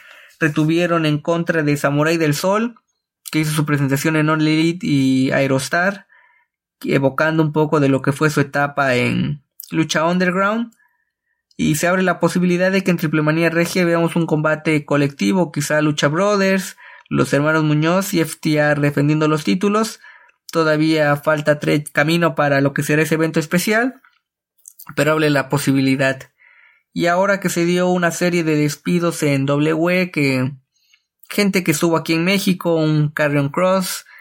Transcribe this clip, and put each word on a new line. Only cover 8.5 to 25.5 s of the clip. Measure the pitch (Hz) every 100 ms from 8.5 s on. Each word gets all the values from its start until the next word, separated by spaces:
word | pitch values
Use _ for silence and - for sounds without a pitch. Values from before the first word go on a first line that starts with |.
| 143 143 143 135 123
en | 123 120 131 147 _ - -
Lucha | 160 156 156 165
Underground. | 180 180 180 196 226 233 _ _ _ _ _ _ _ _ -
Y | 156 151
se | 175
abre | 185
la | 185 170
posibilidad | 170 180 180 175 185
de | 190
que | 190
en | 175
Triple | 160 156
Manía | 151 156 170
Regia | 165 170 190 175
veamos | 170 170 175
un | 165
combate | 156 156 156 160 151 151
colectivo, | 143 143 139 196 196 170
quizá | - 147 151
Lucha | 151 147 143
Brothers, | 156 202 208 190 190 185 - - - -
los | 143 135
hermanos | 139 147 160
Muñoz | 156 151 160 180 196
y | 175
F | 151 -
T | 160 151
R | 147 143
defendiendo | 147 143 143 156 156
los | 151
títulos. | 151 190 202 208 220 - - - _ _ -
Todavía | 165 156 151 160 156 147 147
falta | 156 151 151 147
tre-, | 156 156 151
camino | - 147 170 170 151
para | 147 139
lo | 139
que | 139
será | 143 151
ese | 156 160
evento | 160 160
especial, | 156 180 196 220 254 247 _ _ _ _ _ _ - - - -
pero | 143
abre | 156 151
la | 143
posibilidad. | 135